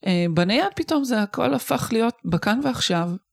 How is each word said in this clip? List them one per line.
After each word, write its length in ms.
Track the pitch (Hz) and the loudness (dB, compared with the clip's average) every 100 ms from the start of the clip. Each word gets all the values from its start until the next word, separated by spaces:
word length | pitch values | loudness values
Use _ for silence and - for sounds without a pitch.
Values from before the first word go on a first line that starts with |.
| - | 0
אה, 200 | 180 175 | 0 2
בנייד 340 | 165 175 233 392 - | 2 2 2 0 -2
פתאום 280 | 330 311 | -2 0
זה 180 | 269 226 | 0 0
הכל 320 | 202 - 247 | -2 -2 0
הפך 360 | 269 - - - | 0 0 -2 0
להיות 220 | 226 233 - 175 | 0 0 -2 -2
בכאן 340 | 165 - 226 | 0 0 0
ועכשיו. 460 | 285 240 - 175 175 180 _ | 0 -2 0 0 -2 -6 _